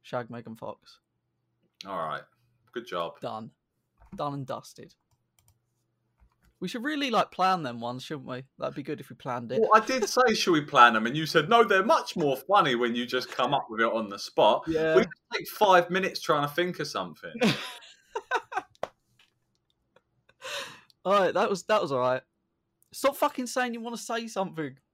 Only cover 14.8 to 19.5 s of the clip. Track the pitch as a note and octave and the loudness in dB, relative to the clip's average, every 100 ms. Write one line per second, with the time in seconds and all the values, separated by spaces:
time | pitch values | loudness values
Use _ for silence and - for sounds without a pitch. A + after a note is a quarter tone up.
14.8 | D#3+ D#3+ - - _ - - - G#3 F3+ | 2 2 2 -8 _ -10 -10 0 6 6
15.8 | F3 F3+ F#3 - - D3+ C#3+ D3 F3+ F3 | 4 -2 -2 -6 -2 0 0 -2 -4 -4
16.8 | D3 G2+ F2+ D#2 F2 A3+ A3+ - - - | -6 -6 -8 -12 -16 -2 0 0 -8 -16
17.8 | - _ _ A4+ _ B4 - G#4+ - _ | -20 _ _ -14 _ -6 -4 -10 -10 _
18.8 | - _ _ _ _ _ _ | -12 _ _ _ _ _ _